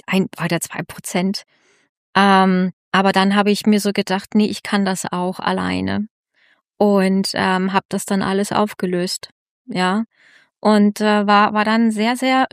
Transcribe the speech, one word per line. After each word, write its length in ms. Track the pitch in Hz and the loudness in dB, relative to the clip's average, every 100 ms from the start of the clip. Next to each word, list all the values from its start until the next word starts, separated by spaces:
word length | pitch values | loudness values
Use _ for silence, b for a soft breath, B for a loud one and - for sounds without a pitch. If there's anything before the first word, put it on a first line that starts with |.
| - | -2
ein 200 | 190 180 - | -2 -2 -6
oder 160 | 165 165 | -4 -4
zwei 220 | - - | -6 -10
Prozent.“ 600 | - - - 180 190 - - _ _ _ _ _ _ 190 | -12 -14 -8 -4 -4 -6 -12 _ _ _ _ _ _ 2
Ähm, 560 | 196 190 190 185 185 - _ | 4 6 4 2 0 -6 _
aber 200 | 185 196 | 0 2
dann 240 | 190 196 202 | 2 2 2
habe 160 | 202 | 2
ich 140 | 202 214 | 0 2
mir 140 | 208 | 2
so 120 | 202 | 0
gedacht, 420 | 202 - 190 - | -2 -4 -6 -2
„Nee, 120 | 208 214 | 0 0
ich 180 | 202 | -4
kann 220 | - 202 190 | -4 -2 -2
das 200 | 185 - | -2 -6
auch 280 | 180 180 185 | -4 -4 -4
alleine.“ 680 | - 190 185 185 190 202 214 _ _ _ _ _ _ _ | -4 -2 -2 -2 -2 -4 -6 _ _ _ _ _ _ _
Und, 520 | 208 202 190 190 196 | 2 4 2 0 -2
ähm, 400 | - 190 185 185 | -2 0 0 0
habe 120 | 190 - | -2 -4
das 160 | 190 - | -8 -4
dann 160 | 196 | -2
alles 300 | 185 196 202 | -2 -2 -2
aufgelöst, 800 | - 214 - 185 180 180 - - _ _ _ 254 | -2 -2 -4 -4 -2 -4 -6 -12 _ _ _ -8
ja. 380 | 180 180 208 226 b b b b _ | -2 0 -2 -4 b b b b _
Und, 420 | 208 214 208 208 | 2 4 4 2
äh, 260 | 214 208 202 | 0 2 4
war, 260 | 202 214 | 4 4
war 120 | 214 214 | 0 0
dann 260 | 226 233 | 2 0
sehr, 240 | 214 226 247 | 0 -2 -2
sehr 320 | 262 262 262 | 0 0 0